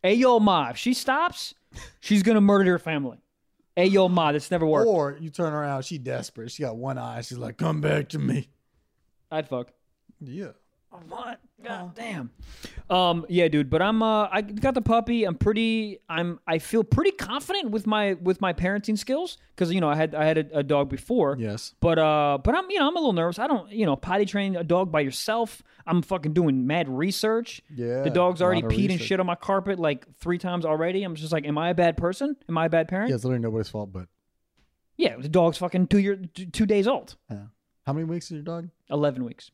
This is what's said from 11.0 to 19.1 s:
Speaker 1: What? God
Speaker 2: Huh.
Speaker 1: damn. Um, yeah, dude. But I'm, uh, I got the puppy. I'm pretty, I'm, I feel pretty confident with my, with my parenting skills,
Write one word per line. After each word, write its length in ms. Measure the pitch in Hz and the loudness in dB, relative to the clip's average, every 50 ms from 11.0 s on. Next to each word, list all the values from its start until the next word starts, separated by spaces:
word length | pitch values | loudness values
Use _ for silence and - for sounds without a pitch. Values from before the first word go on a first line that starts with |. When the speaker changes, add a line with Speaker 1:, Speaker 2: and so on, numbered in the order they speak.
| 170 160 | -18 -14
Speaker 1:
What? 300 | - 226 247 240 247 - _ _ _ _ - | -14 -12 -12 -12 -14 -16 _ _ _ _ -14
God 60 | 233 | -12
Speaker 2:
Huh. 180 | 226 190 180 180 170 | -12 -10 -12 -14 -14
Speaker 1:
damn. 360 | - 233 226 202 160 127 120 _ _ - - - - - - - - - - | -12 -10 -10 -8 -10 -10 -12 _ _ -20 -20 -20 -18 -18 -16 -16 -16 -4 0
Um, 360 | 175 185 185 175 170 170 160 - | 2 2 4 4 2 0 -2 0
yeah, 200 | 170 180 175 160 | 2 2 4 4
dude. 200 | 151 151 147 131 | 4 2 0 2
But 120 | 139 156 185 | 2 2 2
I'm, 180 | 202 220 220 | 2 2 2
uh, 280 | 220 220 220 214 208 185 | 2 2 2 2 0 0
I 100 | 190 202 | 0 -4
got 320 | 214 202 208 214 - 269 262 | -4 -4 -6 -2 0 0 0
the 80 | 262 | 2
puppy. 440 | 214 - 226 233 226 233 240 233 214 | 2 2 2 2 2 2 0 0 0
I'm 100 | 190 170 | 0 0
pretty, 640 | - - 208 220 214 226 226 220 226 220 208 196 - _ _ | 0 2 2 2 2 2 2 2 0 -2 -4 -8 -14 _ _
I'm, 300 | 165 160 175 175 170 - _ | -4 -2 -2 -2 -4 -8 _
I 100 | - 165 165 | -2 -2 -2
feel 240 | - - - 226 214 | -2 0 0 0 2
pretty 280 | 220 - - 330 392 | 4 2 4 4 2
confident 580 | 370 - - 185 226 285 - - 370 403 349 233 | 0 0 -8 -6 -6 -8 -6 -4 -4 -4 -4 -2
with 140 | 208 220 208 | -4 -2 -2
my, 280 | 214 214 214 208 202 190 | 0 0 2 2 0 0
with 260 | 170 175 185 185 - | 0 0 -2 0 0
my 120 | 196 185 170 | 0 -2 -2
parenting 440 | - 175 180 196 208 202 - 214 | 0 -2 -2 -2 -2 -2 -2 -4
skills, 400 | 202 - - | -4 -2 -2